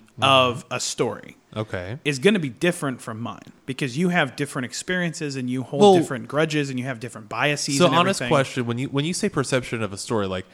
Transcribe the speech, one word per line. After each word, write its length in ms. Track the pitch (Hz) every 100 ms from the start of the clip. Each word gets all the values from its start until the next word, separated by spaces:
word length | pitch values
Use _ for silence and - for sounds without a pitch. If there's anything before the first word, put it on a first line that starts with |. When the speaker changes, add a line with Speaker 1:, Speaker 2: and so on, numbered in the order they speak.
| _
Speaker 1:
Mm-hmm. 100 | -
Speaker 2:
of 420 | 135 135 127 120 -
a 100 | 123
story 580 | - - 120 95 - - _ 107
Speaker 1:
Okay. 420 | 110 95 90 135 151
Speaker 2:
is 140 | 135
gonna 180 | 180 214
be 100 | 143
different 520 | 110 175 170 143 120
from 180 | - 110
mine 320 | 113 98 - - -
because 320 | 131 139 127
you 120 | 180
have 260 | 175 139 117
different 300 | 139 143 120
experiences 680 | - - 185 175 151 151 135
and 140 | 127
you 140 | 127
hold 180 | 123 147
Speaker 1:
Well, 120 | 202 180
Speaker 2:
different 320 | 143 123 113
grudges 420 | 143 160 151 139
and 80 | 127
you 60 | 131
have 140 | 117
different 280 | 120 110 107
biases 480 | 113 143 143 - 139
Speaker 1:
so 80 | 175
Speaker 2:
and 80 | 165
Speaker 1:
honest 260 | 180 196
Speaker 2:
everything. 80 | 127 143
Speaker 1:
question, 300 | 131 135 120
when 100 | 120
you, 120 | 139
when 160 | 139 156
you 80 |
say 140 | 180 208
perception 520 | 156 127 131 120 117
of 100 | 104
a 60 | 98
story, 300 | - 113 98
like, 180 | 92 -